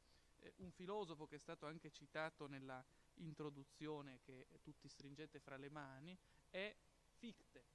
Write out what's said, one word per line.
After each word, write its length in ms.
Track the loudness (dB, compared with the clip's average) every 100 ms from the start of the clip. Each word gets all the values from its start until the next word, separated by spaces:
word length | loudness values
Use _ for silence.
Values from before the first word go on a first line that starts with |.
| -18 -16 -16 -10
Eh, 140 | -10 -4
un 140 | -4
filosofo 540 | 0 4 6 6 2 -2
che 100 | -2
è 40 |
stato 260 | -2 0 0
anche 260 | 0 -2
citato 560 | -6 2 6 6 4 0
nella 360 | 2 0 -2 -4 -12 -14 -2
introduzione 1000 | 0 4 2 2 -4 0 2 4 2 -4
che 240 | -6 -6 -8 -8
tutti 280 | -6 -6 -6
stringete 500 | -4 -2 0 -2 -2
fra 160 | -2 0
le 140 | 2
mani 480 | 2 0 0 -2 -4 -8 -18 0
è 260 | 4 4 2 -10 -20 -20 -6
Fichte, 460 | -4 -4 -10 -12 -12